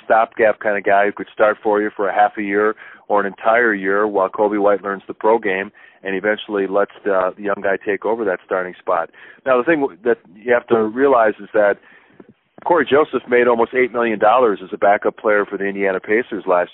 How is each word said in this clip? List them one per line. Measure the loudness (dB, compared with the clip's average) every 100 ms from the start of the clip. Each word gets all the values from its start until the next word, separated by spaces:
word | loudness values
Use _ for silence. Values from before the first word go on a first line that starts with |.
stopgap | 0 2 2 0 0 0
kind | -2 -4
of |
guy | 0 2 2
who |
could | -2 -8
start | 0 0 0
for | 0 0
you | -2 -4
for | -2
a |
half | 2 0 0
a |
year | -4 0 0 -2 -10 -16 -4
or | -2
an | -2
entire | -4 0 2 2
year | 0 -2 -2 0
while | 0 -2
Coby | 0 -2 0
White | 0 0
learns | -2 -8 -10
the |
pro | -4 0 0
game | 0 -4 -6 -12 -20 _
and | -8 -4
eventually | -2 -4 -4 -4 -2
lets | -2 -2 -4 -4
the, | -2 -2 -4
the |
young | -6 -4
guy | -4 -4
take | -4 -4
over | -4 -4 -4
that | -4 -4
starting | -6 -6 -10
spot. | -4 -4 -4 -12 -20 -10 -2
Now, | 0
the |
thing | 2 0
w-, | -2 -4
that | -4 -4 _ -10
you | -2
have | 0 0
to | 0
realize | 0 0 2 4 2 -2
is | -4
that | 0 0 0 _ _ _ -20 -20 _ _ _ -2
Cory | 0 2
Joseph | 2 2 -4 0
made | 2 4
almost | 2 0
eight | 0 -2
million | 0 -2 0
dollars | 2 4 2 0
as | -8
a | -2
backup | 2 2 0 -2
player | 0 0 0
for | -4
the | -6
Indiana | -4 -2 -2
Pacers | -2 -2 -2 -6 -2
last | 0 0